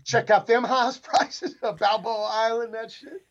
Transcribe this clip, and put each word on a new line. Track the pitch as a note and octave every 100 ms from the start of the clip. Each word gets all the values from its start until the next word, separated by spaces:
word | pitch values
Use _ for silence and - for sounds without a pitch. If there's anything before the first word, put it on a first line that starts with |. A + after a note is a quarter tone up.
| -
Check | A#3 A3+
out | G#3 G#3+
them | A#3
<laughs> | A#3+ C4
house | A#3+ C4+
prices, | - - - - F#4 -
uh, | F#3+
Balboa | E3+ G3+ A3 A3 A3 G#3+
Island, | G#3+ A3+ A3+ A#3
that | A3 A3
shit. | - D4+ F4+ -